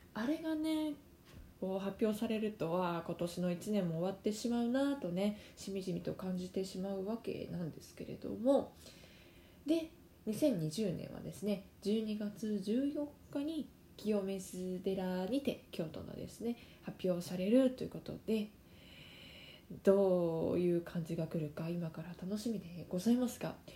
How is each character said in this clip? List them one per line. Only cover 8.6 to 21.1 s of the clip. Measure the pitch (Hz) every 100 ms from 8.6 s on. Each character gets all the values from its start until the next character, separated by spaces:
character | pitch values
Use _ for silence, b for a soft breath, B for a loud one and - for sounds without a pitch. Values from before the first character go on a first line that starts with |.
| - B B B B B B B B B 285
で、 | 330 320 - - - -
二 |
千 | 214 302 196
二 | 156
十 | 156 208
年 | 160 -
は | -
で | -
す | -
ね、 | 202 196 - -
十 | 196 220
二 | 214 208
月 | 208 208 214 208
十 | 190 233 285
四 | 302 294 - -
日 | 285
に | 294 320 - - - -
清 | 208 208
水 | 190 196 190 180 185 185
寺 | 196 190 185 185 190
に | 269
て、 | 277 - -
京 | -
都 | 160 -
の | - -
で | 180
す | -
ね、 | 226 240 B B
発 | - - 185
表 | 175
さ | 175 180
れ | 185
る | 247 254
と | 254
い | 160
う |
こ | 165
と | 156 156 -
で、 | 220 208 - B B B B B B B B B B - -
ど | - 196 190 180 170 165 175
う | 175
い | 180 170
う |
漢 | 170 175
字 | 165